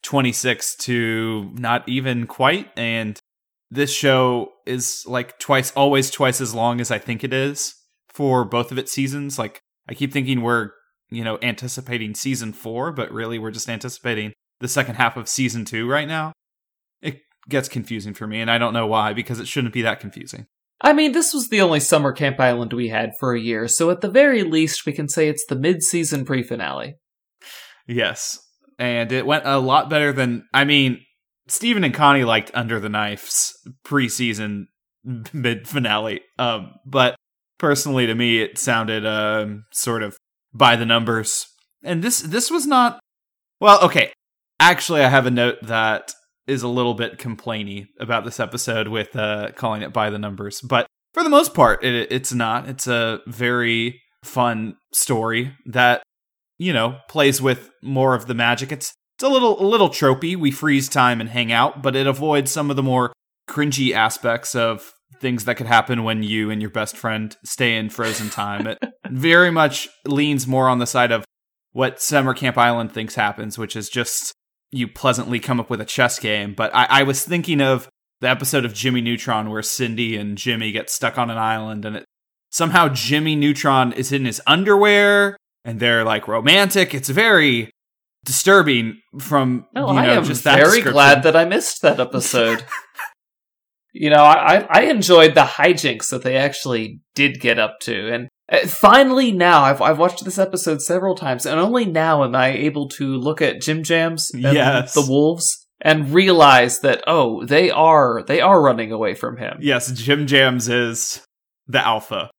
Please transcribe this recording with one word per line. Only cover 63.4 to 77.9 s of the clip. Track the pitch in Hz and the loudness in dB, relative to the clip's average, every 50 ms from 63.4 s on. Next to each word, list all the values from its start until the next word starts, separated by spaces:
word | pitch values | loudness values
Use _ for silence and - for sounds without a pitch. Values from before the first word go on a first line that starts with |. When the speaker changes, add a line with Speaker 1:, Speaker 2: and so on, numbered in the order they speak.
| _ - | _ -12
Speaker 1:
cringy | - 147 147 147 131 135 135 127 | -4 -4 -2 -2 -2 0 0 0
aspects | 90 110 110 110 - - - 120 117 117 - - - | 2 2 0 0 0 -2 -2 -2 -2 -2 -6 -6 -4
of | 127 117 113 113 101 - - _ _ _ _ _ _ | -2 -2 -2 -2 -6 -10 -20 _ _ _ _ _ _
things | - 127 123 117 101 | -6 -4 -4 -4 -4
that | 120 120 | -6 -6
could | - 120 | -6 -2
happen | 113 117 113 110 - 127 117 113 | 2 2 2 2 2 -4 -4 -2
when | 113 113 110 | -4 -4 -4
you | 107 104 110 110 107 107 | -4 -4 -4 -4 -2 -4
and | 107 107 | -4 -6
your | 107 104 | -6 -6
best | - 110 107 - - | -6 -6 -6 -6 -10
friend | - - 117 110 110 110 107 - _ _ | -8 -6 -6 -6 -6 -8 -10 -12 _ _
stay | - - - 131 120 113 | -14 -6 -2 0 0 0
in | 110 110 107 | -2 -4 -6
frozen | - - 113 113 107 104 110 104 | -8 -6 -6 -6 -6 -6 -8 -8
time. | - - 101 104 101 101 101 | -8 -8 -6 -6 -6 -6 -6
It | 110 110 - - - - | -8 -8 -8 -10 -12 -12
<laughs> | _ _ - | _ _ -10
very | 131 127 135 165 165 175 180 175 | -8 -2 2 4 6 6 6 4
much | 165 160 156 147 139 - - - _ _ _ | 4 2 2 2 0 -4 -10 -12 _ _ _
leans | 143 143 139 147 147 147 135 131 | -4 -2 0 0 0 0 -2 -2
more | 131 131 131 131 127 | -2 0 2 2 2
on | 127 123 | 2 0
the | 120 | -2
side | 120 - 127 123 120 | -2 0 0 2 2
of | 117 110 104 _ _ _ _ _ _ _ _ _ | 2 -2 -4 _ _ _ _ _ _ _ _ _
what | _ 120 131 127 127 - | _ -2 -2 -2 -2 -6
Summer | - - 151 143 135 131 127 | -6 0 0 2 2 2 -2
Camp | - 139 127 120 | -2 -4 -2 2
Island | 127 120 120 120 117 113 107 | 2 2 2 2 0 -4 -6
thinks | - 110 110 107 - | -8 -10 -10 -8 -4
happens, | - 107 104 101 - 110 107 101 - | -2 -2 -2 -2 -6 -12 -12 -10 -10
which | 110 101 - | -10 -10 -8
is | 113 104 - | -10 -10 -8
just | - 127 117 - - - - - - _ _ _ _ _ _ _ | -6 -6 -6 -4 -6 -8 -8 -10 -14 _ _ _ _ _ _ _
you | - 131 120 | -6 -6 -6
pleasantly | 110 _ - - 131 127 120 120 - 123 117 | -6 _ -2 0 0 0 0 -4 -4 -6 -6
come | - - 131 120 | -4 -4 -4 -4
up | 110 - | -4 -4
with | 123 104 | -6 -8
a | 107 | -6
chess | - - - 127 120 - - | -8 0 0 2 2 0 -2
game. | - 107 107 104 101 104 101 | -4 -4 -2 -2 -4 -6 -6
But | 110 110 107 - | -4 -4 0 2
I, | 123 127 - 135 139 | 2 2 4 4 4
I | |
was | 139 135 135 135 - | 4 2 0 -4 -4
thinking | - 175 175 160 - 165 143 | -4 -4 -4 -2 -2 0 2
of | 139 131 131 123 - - | 2 2 2 0 -2 -12